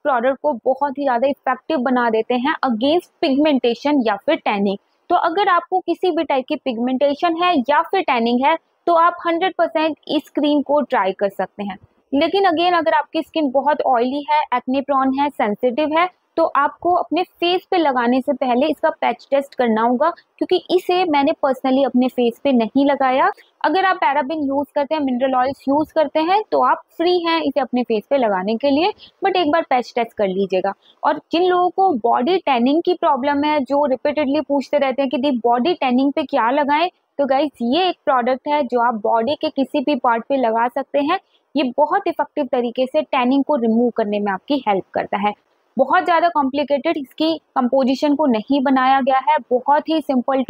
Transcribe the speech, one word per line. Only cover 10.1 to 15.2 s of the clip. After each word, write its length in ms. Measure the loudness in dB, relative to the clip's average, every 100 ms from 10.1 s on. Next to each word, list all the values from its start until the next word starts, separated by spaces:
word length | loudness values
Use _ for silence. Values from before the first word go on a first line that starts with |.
| -6 -4
cream 320 | -2 0 0
को 200 | 2 -2
try 300 | 0 0 -2
कर 180 | -2 -4
सकते 340 | -4 -10 -8
हैं। 140 | -12 -12 _ _ _
लेकिन 360 | -2 0 2 2
again, 240 | 2 0
अगर 200 | 0 2
आपकी 280 | 0 -2 -6
skin 300 | -4 -4 0
बहुत 300 | 0 0 0
oily 440 | 0 0 0 -4 -2
है, 100 | -2 0 -4
एक्ने 240 | -2 -4
prone 380 | -2 0 0
है, 100 | 0